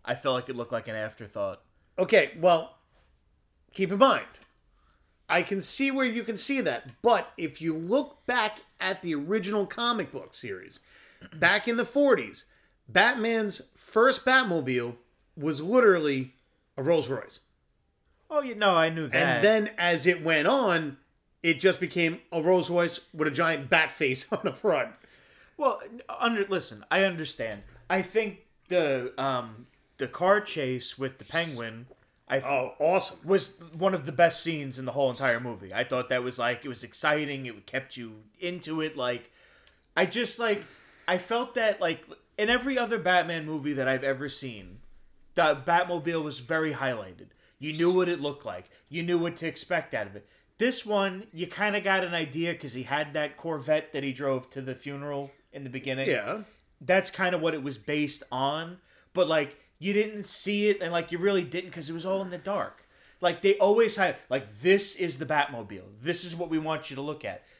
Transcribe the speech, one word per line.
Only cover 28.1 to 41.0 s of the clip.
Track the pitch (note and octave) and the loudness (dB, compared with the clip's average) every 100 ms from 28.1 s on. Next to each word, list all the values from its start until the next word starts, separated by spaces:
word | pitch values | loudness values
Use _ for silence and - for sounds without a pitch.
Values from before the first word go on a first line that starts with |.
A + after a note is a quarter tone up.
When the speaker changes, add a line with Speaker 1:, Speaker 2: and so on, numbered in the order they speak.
| G#3+ G#3+ G3 _ _ _ | -2 -2 -6 _ _ _
Speaker 1:
the, | F3+ D3+ C3+ B2+ - | 0 2 0 -2 -4
um, | C3+ B2+ A#2 A2 B2+ _ _ - | -2 -2 -4 -14 -20 _ _ -10
the | B2+ | -8
car | - F3+ G#3 | 0 4 4
chase | G#3 E3 C3 B2+ - - | 2 -4 -4 -4 -6 -6
with | C3 C3 | -8 -8
the | |
Penguin, | - E3 E3+ B2+ A#2 A2+ B2 - _ _ - | -6 -4 -4 -6 -10 -12 -18 -20 _ _ -4
I | C3+ | -2
th- | C3 | 0
Speaker 2:
Oh, | C#3 B2+ - | -2 -2 0
awesome. | D3+ F#3 - - | 2 2 0 -6
Speaker 1:
was | D#3 F#3+ - - E3 D#3+ | 0 2 2 -6 -16 -2
one | F#3+ | 0
of | F#3 C3+ | 0 -2
the | |
best | C3+ E3+ E3 | 4 6 6
scenes | E3 D#3+ C#3 C3 | -2 -4 -6 -8
in | |
the | C3 | -6
whole | A#2+ C3+ | 0 2
entire | A#2+ C3 A#2 | 2 0 0
movie. | B2 G#2 G2 | -2 -10 -6
I | G2 | -4
thought | B2 B2+ B2 | -2 -2 0
that | B2+ | -2
was, | B2 B2 | -2 -2
like, | A#2+ A#2+ | -2 -2
it | C#3 | -6
was | A#2+ | -10
exciting. | A2+ - D3+ D3+ D3 C#3 B2+ | -10 -2 0 0 -2 -6 -10
It | G#2+ - | -12 -10
kept | B2+ - - | -8 -8 -12
you | A#2 G#2+ A2 _ | -14 -14 -20 _
into | F3 F3+ D#3 D#3 | -8 -8 -6 -4
it. | D#3 D3+ | -4 -2
Like, | B2 B2 - _ _ _ _ _ _ - | -4 -4 -8 _ _ _ _ _ _ 0
I | F#3 | 0
just, | G#3 A3+ - | 0 -2 0
like, | A#3 G#3 E3 - - - | 0 0 -4 -20 -20 -10